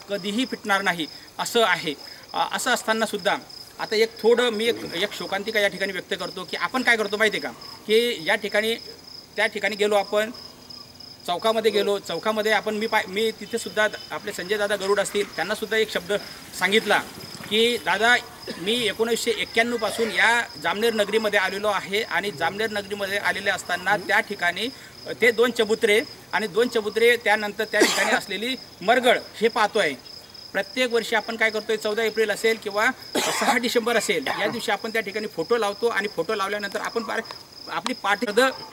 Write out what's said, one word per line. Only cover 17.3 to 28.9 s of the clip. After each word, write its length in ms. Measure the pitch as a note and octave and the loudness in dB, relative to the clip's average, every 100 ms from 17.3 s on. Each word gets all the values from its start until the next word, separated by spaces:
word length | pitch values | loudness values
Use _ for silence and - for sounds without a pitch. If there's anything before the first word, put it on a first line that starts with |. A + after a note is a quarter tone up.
| - - | -14 -2
की 280 | G#3+ A#3 A#3+ | 2 2 2
"दादा, 380 | E3+ F#3+ A3+ A#3+ - - - - | 0 2 4 4 2 -14 -12 -8
मी 300 | F3 A#3+ A3 | -2 0 0
एकोणीसशे 440 | F#3+ A3+ A3+ - | 0 0 0 0
एक्क्याण्णवपासून 800 | E3 F3+ A3+ A#3 A#3+ G#3+ - A3+ | -2 -2 0 2 2 -2 0 0
या 300 | F3+ G3+ A#3 - - | 4 4 4 0 -4
जामनेर 300 | E3+ F#3 A#3 | -2 0 2
नगरीमध्ये 460 | A3 G3+ A3+ G#3+ G3+ | 2 2 2 2 2
आलेलो 280 | F#3 F#3+ G#3 | 2 0 0
आहे 340 | F#3+ E3 G3 | 0 0 -2
आणि 300 | - E3 G3+ | 0 -2 -2
जामनेर 380 | D#3+ E3 G3 A3 | -2 -2 0 -4
नगरीमध्ये 480 | G#3 G3 G#3 G3 G3+ | -4 -6 -6 -4 -2
आलेले 320 | F3+ F#3 G3 | -2 -2 0
असताना 480 | F#3 - F3 F#3 G#3 | -2 -2 -4 0 0
त्या 220 | G3 G3+ | 2 0
ठिकाणी 480 | A3 G3+ F3 F3 A3+ - - - - E3 | 0 -2 -2 -2 -4 -6 -18 -16 -10 2
ते 100 | A#3 | 4
दोन 200 | G#3+ B3 | 6 2
चबुतरे 500 | A#3 G#3+ A3 A3 G#3+ D4+ - - | 2 0 2 4 4 2 -8 -4
आणि 140 | F3+ G#3 | -4 -2
दोन 200 | F3 A#3+ | 0 2
चबुतरे, 500 | A#3 G#3 A3 A#3 A#3 | 2 -2 4 4 4
त्यानंतर 460 | G#3+ G#3+ G#3 G3+ | 4 2 0 -4
त्या 160 | G#3+ G#3+ | -2 2
ठिकाणी 320 | G#3+ - G3+ | 2 4 2
असलेली 440 | B3+ - F#3+ A#3 C4 - - | 0 -2 -6 -4 -6 -10 -6
मरगळ 380 | F3+ | 2